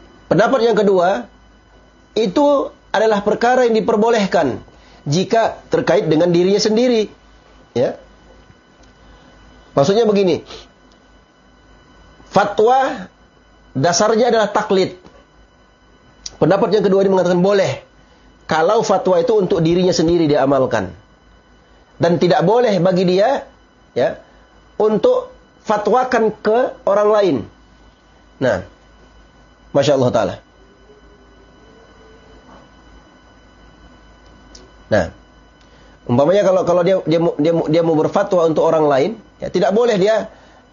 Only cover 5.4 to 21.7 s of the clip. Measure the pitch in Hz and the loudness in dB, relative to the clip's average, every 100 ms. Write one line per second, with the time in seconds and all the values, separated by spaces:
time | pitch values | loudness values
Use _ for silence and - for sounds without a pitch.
5.4 | 196 - - 160 - 170 160 156 175 170 | 0 -4 -2 0 2 2 2 2 2 2
6.4 | 185 202 214 220 254 226 208 - - - | 2 2 2 2 2 0 -2 -8 -20 -20
7.4 | - - - 120 135 - - - - - | -20 -20 -10 -4 -4 -4 -18 -20 -20 -20
8.4 | - - _ - - - - - - - | -20 -20 _ -20 -20 -20 -20 -20 -20 -20
9.4 | - - - - 147 202 220 202 190 143 | -20 -20 -6 -2 0 2 2 0 0 -2
10.4 | - - - _ _ _ _ - _ _ | -6 -20 -20 _ _ _ _ -20 _ _
11.4 | _ _ - - _ - - - - 190 | _ _ -20 -20 _ -20 -20 -20 -2 0
12.4 | 202 - 214 262 269 254 185 _ _ _ | 0 2 2 2 0 -6 -14 _ _ _
13.4 | _ _ - 131 151 175 214 220 240 226 | _ _ -12 -4 -2 0 0 2 2 0
14.4 | 202 214 202 190 180 - - - _ _ | 0 -2 -2 -2 -2 -6 -20 -20 _ _
15.4 | _ _ _ _ _ _ _ - - - | _ _ _ _ _ _ _ -20 -14 -4
16.4 | 127 196 233 208 196 190 196 185 175 180 | 0 0 0 0 2 0 0 0 0 0
17.4 | 190 202 160 127 - _ _ _ - _ | 2 0 -2 -6 -14 _ _ _ -20 _
18.4 | - 160 165 226 214 190 185 180 170 220 | -4 0 0 0 0 0 0 0 2 0
19.4 | 180 180 160 175 185 165 160 175 156 147 | 0 0 0 0 0 0 0 0 2 0
20.4 | 135 139 127 113 92 90 _ _ _ - | 2 0 0 -2 -6 -12 _ _ _ -20
21.4 | _ _ _ | _ _ _